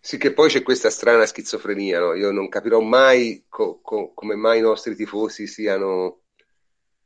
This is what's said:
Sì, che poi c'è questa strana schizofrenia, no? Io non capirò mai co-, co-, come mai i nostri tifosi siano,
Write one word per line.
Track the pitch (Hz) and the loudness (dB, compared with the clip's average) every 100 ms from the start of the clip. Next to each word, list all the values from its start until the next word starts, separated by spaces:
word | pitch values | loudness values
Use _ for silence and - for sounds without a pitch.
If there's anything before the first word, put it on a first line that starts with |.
Sì, | - 135 | -12 -2
che | 139 | -2
poi | 131 151 | 4 4
c'è | 143 | 2
questa | 127 127 110 | 0 0 0
strana | - 117 117 | 0 4 4
schizofrenia, | 107 - - 107 101 98 98 87 | 2 -2 -10 -8 -6 -4 -2 0
no? | 87 | 0
Io | 87 101 | 0 -2
non | 98 98 | -2 -4
capirò | 101 110 113 | -6 0 0
mai | 110 123 135 127 117 104 _ | 4 4 6 6 2 -6 _
co-, | - 98 87 | -4 -4 -4
co-, | - 107 90 | -8 -6 -6
come | - 104 | -12 -8
mai | 104 113 113 | -2 2 4
i | |
nostri | 113 107 117 | 2 0 -4
tifosi | 104 104 104 110 - 104 | -8 -8 -4 -6 -6 -14
siano, | - 104 98 98 92 90 - _ _ _ _ _ _ _ _ | -6 -4 -2 -2 -2 -4 -8 _ _ _ _ _ _ _ _